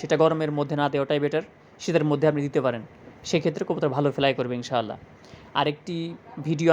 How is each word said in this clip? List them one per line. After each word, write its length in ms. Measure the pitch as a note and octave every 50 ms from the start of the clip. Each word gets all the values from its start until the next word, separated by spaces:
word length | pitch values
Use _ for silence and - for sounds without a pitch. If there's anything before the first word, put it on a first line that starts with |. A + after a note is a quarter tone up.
সেটা 160 | - D3 D#3+ D3 D#3+
গরমের 280 | D#3+ E3 D#3 D#3 D3 D3 D3
মধ্যে 180 | D3 C#3+ D3 C#3+
না 60 | D3 C#3+ C#3
দেওয়াটাই 280 | C#3+ C#3 - D3+ D3 C#3+
বেটার, 200 | C#3+ D3 D#3 - - - - - - - - -
শীতের 220 | - E3 E3 D3 D3+
মধ্যে 160 | D3 C#3+ C#3 D#3
আপনি 100 | D3 D3 C#3+ C#3+
দিতে 120 | - D#3 B2+
পারেন, 160 | B2+ A#2+ A#2 G#2+ - - - - - - - - -
সেক্ষেত্রে 340 | - E3 D3+ F3 D3+ - F#3 -
কবুতর 220 | E3+ E3+ - D3 B2+
ভালো 120 | C#3 C#3+ C#3+ C3
ফ্লাই 160 | - C#3 C#3 C3 C3
করবে 160 | B2 A#2+ B2 B2 A#2+
ইনশাআল্লাহ। 340 | - C3+ A#2+ A2+ G#2 - - - - - - - - - - - - - C#3+
আরেকটি 360 | C#3+ D3+ D3 D3+ - - F3 E3 E3 E3 E3+ - - - - - C#3 D3+
ভিডিও 200 | E3 D3 E3 E3